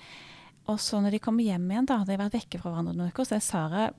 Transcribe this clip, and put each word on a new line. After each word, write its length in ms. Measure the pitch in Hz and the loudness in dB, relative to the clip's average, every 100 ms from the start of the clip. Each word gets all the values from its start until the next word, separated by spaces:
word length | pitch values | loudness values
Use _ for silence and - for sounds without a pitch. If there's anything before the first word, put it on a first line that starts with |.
| - - - - - - - | -20 -20 -20 -20 -20 -10 -4
Og 120 | 214 | -2
så 220 | - 208 | 0 2
når 100 | 202 | 2
de 80 | 214 | 2
kommer 240 | - 226 | 2 2
hjem 240 | 220 180 180 | 2 2 0
igjen 160 | 208 262 | 2 2
da, 200 | 240 196 | 2 2
de 100 | 196 | 0
har 140 | 208 | 0
vært 100 | 233 | -2
vekke 180 | - 175 | -4 -6
fra 100 | 180 | -4
hverandre 240 | 165 170 170 | -2 -2 -2
noen 160 | 175 | -2
uker, 140 | 214 262 | -2 0
så 100 | 214 | 0
er 40 | |
Sara 500 | - 185 156 185 220 | 0 0 0 0 0